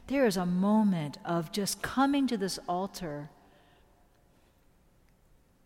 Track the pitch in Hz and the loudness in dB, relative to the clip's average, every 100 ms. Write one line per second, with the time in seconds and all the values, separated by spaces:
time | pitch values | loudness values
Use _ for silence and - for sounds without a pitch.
0 | - 269 247 185 180 180 196 214 208 175 | -4 2 2 2 0 2 4 4 4 2
1 | 147 - - 170 165 - 190 - - - | -2 -8 -4 -4 -2 -4 -4 -4 -4 2
2 | 277 285 262 233 190 - - 175 190 - | 2 4 2 0 -4 -6 -4 -4 -4 -6
3 | 175 147 151 - - - _ _ _ _ | -8 -8 -10 -16 -20 -20 _ _ _ _
4 | _ _ _ _ _ _ _ _ _ _ | _ _ _ _ _ _ _ _ _ _
5 | _ _ _ _ _ _ | _ _ _ _ _ _